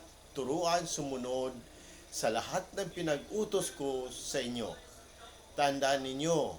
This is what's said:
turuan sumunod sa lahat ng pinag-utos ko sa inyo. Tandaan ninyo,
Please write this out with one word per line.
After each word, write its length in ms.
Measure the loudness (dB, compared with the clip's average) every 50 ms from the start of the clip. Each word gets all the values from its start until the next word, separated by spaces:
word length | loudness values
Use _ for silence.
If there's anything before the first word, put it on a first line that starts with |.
| -6 -16 -20 -20 -20 -10 -6
turuan 480 | -4 0 0 2 2 4 4 4 4 2
sumunod 720 | 0 -2 -2 -2 -2 -2 -2 -2 -2 0 0 0 -2 -4 -6 -14 -16 -18 -20 -20 -18 -18 -20 -16 -10
sa 240 | -6 0 2 2 2
lahat 320 | 2 0 0 -2 -2 -4 -4 -4
ng 160 | -4 -4 -4
pinag-utos 800 | -4 -2 0 2 2 0 0 -2 -2 -2 0 2 2 0 0 0 -4 -4
ko 320 | -2 -2 0 -2 -2 -4
sa 320 | -8 -8 -6 -4 -2 -2 -2
inyo. 320 | -2 -2 -2 -2 -4 -4 -8 -12 -18 -18 -20 -20 -20 -20 -18 -18 -18 -18 -18 -20 -8 0
Tandaan 480 | 4 4 4 4 4 4 4 4 4 2
ninyo, 360 | 0 -2 0 2 4 4 4 4 2 0